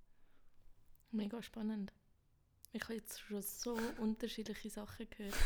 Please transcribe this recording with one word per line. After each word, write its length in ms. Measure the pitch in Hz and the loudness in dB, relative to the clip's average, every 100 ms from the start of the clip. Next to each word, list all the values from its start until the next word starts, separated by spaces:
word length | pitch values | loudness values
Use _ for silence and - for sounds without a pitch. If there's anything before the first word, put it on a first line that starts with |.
| - - - - - - - - - - - | -20 -20 -20 -18 -18 -16 -16 -16 -18 -20 -2
Mega 300 | 220 208 233 | 0 0 -2
spannend. 520 | - 226 214 214 196 - - - _ - _ _ - | -6 -4 -2 0 -2 -6 -20 -20 _ -20 _ _ -8
Ich 100 | 220 | -4
habe 120 | - 226 | -2 -2
jetzt 240 | - - | -4 -8
schon 200 | - 208 | -4 -2
so 340 | 196 - 240 226 | -2 -2 0 2
<laughs> 240 | 233 - | 2 2
unterschiedliche 720 | 220 220 226 - 214 202 220 | 2 2 0 -2 -4 -4 -4
Sachen 400 | 214 208 - 226 | -6 -6 -8 -8
gehört. 260 | - 202 202 | -6 0 8